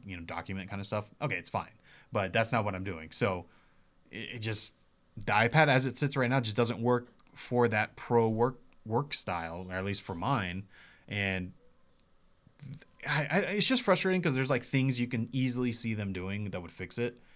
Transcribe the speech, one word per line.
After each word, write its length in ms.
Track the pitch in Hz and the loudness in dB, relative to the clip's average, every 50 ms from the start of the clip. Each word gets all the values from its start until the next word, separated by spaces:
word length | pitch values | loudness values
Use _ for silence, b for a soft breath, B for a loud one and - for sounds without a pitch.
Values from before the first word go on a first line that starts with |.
| - | -12
you 120 | 98 92 | -12 -10
know, 80 | 87 85 | -10 -8
document 440 | 80 82 82 82 - 95 98 92 98 | -8 -8 -8 -6 -6 -8 -8 -8 -8
kind 120 | 101 98 | -8 -4
of 60 | 98 | -4
stuff, 220 | - 107 104 104 - - - - | -2 -2 -2 -4 -6 -10 -8 -4
okay, 140 | 139 98 | -4 -4
it's 140 | 87 - - | -4 -6 -6
fine. 200 | - 104 80 80 - - b b b b b b - | -6 -6 -6 -6 -12 -20 b b b b b b -2
But 200 | 110 98 92 92 | -2 0 2 2
that's 200 | 117 113 110 - | 2 2 4 2
not 120 | 113 104 | 0 0
what 100 | 104 95 | 0 -2
I'm 100 | 92 95 | -4 -6
doing. 260 | 101 90 80 80 80 | -6 -6 -8 -10 -10
So 360 | - - 120 104 92 87 87 b b b b b b b b b b b _ - | -4 0 0 0 0 0 -4 b b b b b b b b b b b _ -16
it, 260 | - 107 113 - 123 | -14 -12 -12 -10 -10
it 20 | 117 | -6
just, 340 | 107 113 110 104 - - _ _ _ _ _ _ _ _ - | -4 -4 -4 -4 -4 -8 _ _ _ _ _ _ _ _ -16
the 160 | - - - 104 | -10 -2 2 4
iPad 340 | 107 117 120 - 156 156 147 | 4 4 4 6 6 6 6
as 180 | 131 127 127 | 6 4 4
it 120 | 131 113 - | 2 0 0
sits 180 | 147 139 - | 0 0 0
right 140 | 139 127 120 | 0 0 2
now 100 | 127 135 | 2 2
just 160 | 117 110 107 | 0 0 2
doesn't 240 | 123 120 113 120 90 | 2 2 2 2 0
work 280 | 113 120 123 120 120 - - _ - - - | 2 2 2 2 0 -4 -20 _ -20 -20 -18
for 340 | - - - 123 120 120 113 | -16 -8 -2 2 4 4 4
that 280 | 110 107 107 - - | 4 2 0 0 -4
pro 320 | - - - 120 117 113 113 | -12 -4 2 4 4 4 4
work, 320 | 113 110 117 131 131 - - - - - - | 4 2 2 0 0 -4 -16 -20 -20 -16 -8
work 260 | 107 113 127 143 147 - | -2 -2 -2 -2 -2 -4
style, 540 | - - - 90 85 82 82 82 90 92 92 | -6 -4 -4 -4 -4 -4 -6 -6 -8 -8 -6
or 60 | 92 | -4
at 100 | 92 95 | -4 -2
least 180 | 101 101 92 - | -2 -4 -4 -4
for 120 | - 95 | -6 -6
mine. 500 | 85 87 120 139 117 95 87 87 95 104 b b b b b b b b b | -4 -2 0 0 0 0 -2 -4 -6 -8 b b b b b b b b b
And 440 | 104 101 101 98 95 92 92 90 - - _ - _ _ - _ _ _ _ _ _ _ _ _ _ _ _ - _ - - - - - - _ _ - - | -4 -2 0 0 0 -2 -4 -6 -10 -16 _ -20 _ _ -20 _ _ _ _ _ _ _ _ _ _ _ _ -20 _ -20 -16 -14 -14 -16 -16 _ _ -12 -4
I, 200 | - 143 147 147 - | -2 0 0 0 2
I, 80 | 143 190 | 2 0
it's 260 | 185 143 196 208 175 | 2 2 0 0 2
just 160 | - 262 247 - | 4 2 2 4
frustrating 400 | - 185 - - 190 185 185 165 | 4 4 4 4 2 2 2 2
'cause 120 | 165 131 | 2 2
there's, 140 | 131 131 131 | 2 2 2
like, 140 | 139 123 - | 2 0 0
things 360 | - - 135 131 135 127 120 | 2 2 2 4 4 2 2
you 100 | 120 120 | 0 0
can 200 | - 117 117 - - | 0 -2 -2 -2 0
easily 400 | 135 127 127 120 123 127 123 110 | 0 0 0 0 0 0 0 0
see 220 | - - 113 110 | 0 -2 -2 -2
them 180 | 107 104 98 95 | -2 -2 -2 -2
doing 380 | 92 90 95 98 104 104 101 | -4 -4 -4 -4 -4 -4 -4
that 120 | 95 92 87 | -4 -6 -8
would 100 | 80 - | -8 -10
fix 240 | - 92 - - | -10 -10 -8 -4
it, 240 | - 120 120 120 b b b b | -2 -2 -2 -4 b b b b